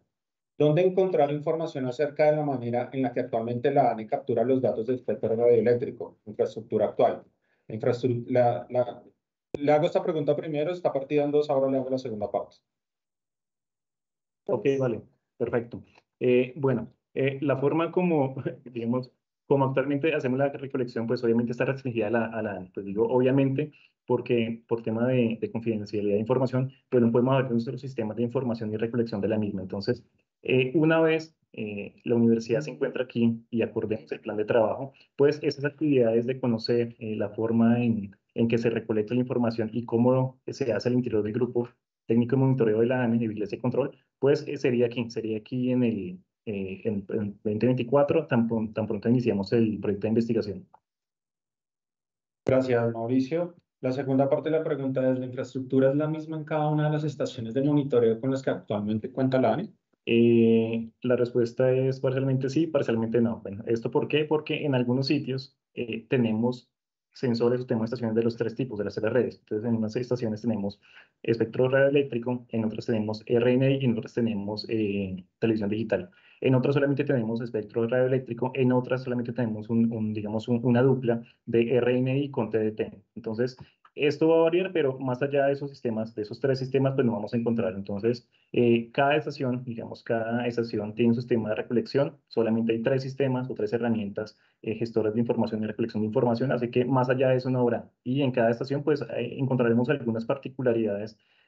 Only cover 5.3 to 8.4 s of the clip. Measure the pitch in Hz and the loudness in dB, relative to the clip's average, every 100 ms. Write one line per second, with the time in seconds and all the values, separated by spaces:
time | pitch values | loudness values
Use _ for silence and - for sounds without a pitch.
5.3 | 113 120 120 113 120 104 - 85 - 107 | 4 6 6 6 2 0 -8 -12 -14 -10
6.3 | 110 110 - - 107 104 - 113 - - | -4 -4 -4 -4 0 0 2 2 2 -10
7.3 | _ _ _ - 110 127 117 127 120 123 | _ _ _ -12 -4 -2 0 0 -2 0
8.3 | 127 | 2